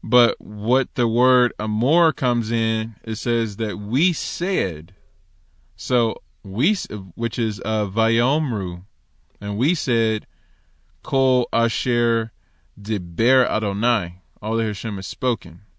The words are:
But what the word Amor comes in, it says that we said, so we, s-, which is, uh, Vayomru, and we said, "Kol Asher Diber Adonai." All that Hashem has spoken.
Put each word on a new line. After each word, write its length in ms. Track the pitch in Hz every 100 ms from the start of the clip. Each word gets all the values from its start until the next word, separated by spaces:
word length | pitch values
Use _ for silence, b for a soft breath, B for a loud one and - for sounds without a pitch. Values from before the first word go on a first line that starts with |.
But 380 | 107 123 117 -
what 560 | - 104 104 127 135 -
the 120 | 120
word 440 | 113 127 127 123 -
Amor 540 | 107 107 123 165 165
comes 380 | - 131 120 110
in, 440 | 117 113 113 113 110
it 120 | - 110
says 420 | 123 117 113 101
that 220 | 110 101
we 340 | 104 123 185
said, 800 | 165 - - 180 185 98 78 82 - - _ _ _ _ _ _ -
so 460 | - 127 117 - _ _
we, 300 | 98 95 160
s-, 160 | 208 - 104 95 -
which 220 | 117 -
is, 220 | 113 104 -
uh, 220 | 110 101
Vayomru, 960 | 101 113 117 120 151 151 110 92 87 92 _ _ _ _ _
and 160 | 101 104
we 180 | 135 180
said, 500 | - 120 113 110 - _ _ _ _ _ _ _
"Kol 460 | - 135 131 127 123
Asher 800 | - 117 - 131 120 120 117 113 _ _ _ _ -
Diber 680 | 104 107 87 85 117 131 123
Adonai." 760 | 107 107 98 120 117 87 90 _ _
All 140 | 107 113
that 120 | 113
Hashem 280 | 104 113 101
has 120 | 95
spoken. 540 | - 127 117 - 82 -